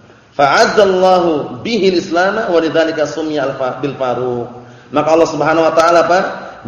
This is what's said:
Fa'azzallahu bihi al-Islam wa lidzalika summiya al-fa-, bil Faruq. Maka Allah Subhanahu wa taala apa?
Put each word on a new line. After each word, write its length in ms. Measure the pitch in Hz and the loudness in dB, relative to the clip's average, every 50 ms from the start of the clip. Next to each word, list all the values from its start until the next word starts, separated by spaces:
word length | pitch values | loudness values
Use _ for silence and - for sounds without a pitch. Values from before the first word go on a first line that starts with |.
| - - - _ _ _ _ | -20 -20 -20 _ _ _ _
Fa'azzallahu 1300 | - 139 139 147 190 226 262 - - 208 190 190 185 185 185 185 185 170 170 160 143 127 123 127 123 | 0 2 2 4 4 2 2 4 2 4 4 4 2 4 4 4 4 2 2 0 -2 -4 -6 -10 -10
bihi 320 | - 220 233 214 175 190 185 | -6 -4 -2 0 0 2 2
al-Islam 560 | 170 - - 156 170 180 196 202 220 226 208 | 0 -2 -2 -2 0 0 0 0 -2 -2 0
wa 100 | 175 165 | 0 0
lidzalika 460 | 165 160 139 165 160 160 147 151 151 | 0 2 0 0 0 0 0 -2 -4
summiya 480 | 143 147 156 156 156 151 147 131 135 135 | -4 -4 -6 -6 -4 -4 -4 -4 -4 -4
al-fa-, 260 | - 135 127 120 - 139 | -4 -4 -6 -4 -4 -6
bil 80 | 143 127 127 | -8 -6 -4
Faruq. 500 | 131 127 120 117 127 123 123 120 117 113 - - - - - - - - | -4 -4 -2 -4 -4 -4 -4 -6 -6 -10 -12 -16 -20 -20 -20 -20 -18 -6
Maka 200 | - 143 151 151 160 | -4 -2 0 2 2
Allah 160 | 165 165 156 | 2 2 0
Subhanahu 400 | 151 147 147 151 160 165 160 156 | 0 -2 -2 0 0 2 2 2
wa 60 | 160 | 2
taala 320 | 165 160 170 175 170 165 165 | 2 2 4 4 4 4 4
apa? 120 | - 190 190 - - - - - - - - | 2 0 0 -2 -6 -12 -14 -16 -18 -16 -10